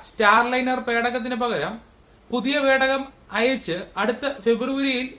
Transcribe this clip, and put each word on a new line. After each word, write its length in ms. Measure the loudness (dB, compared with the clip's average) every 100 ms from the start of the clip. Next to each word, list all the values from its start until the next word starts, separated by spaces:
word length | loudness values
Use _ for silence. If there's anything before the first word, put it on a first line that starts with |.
| -12
സ്റ്റാർലൈനർ 720 | 2 6 6 4 0 0 -2
പേടകത്തിന് 540 | 0 0 0 -2 -4
പകരം 400 | -2 -2 -2 -4 -6 -16 -20 _ -20 -6
പുതിയ 280 | -4 0 0
പേടകം 440 | 2 4 2 0 -4 -14 -8 -2
അയച്ച് 380 | 0 0 -4 -6 -6 -4
അടുത്ത 240 | -4 -2 -6 -2
ഫെബ്രുവരിയിൽ 640 | 0 0 -2 -2 0 -2 -4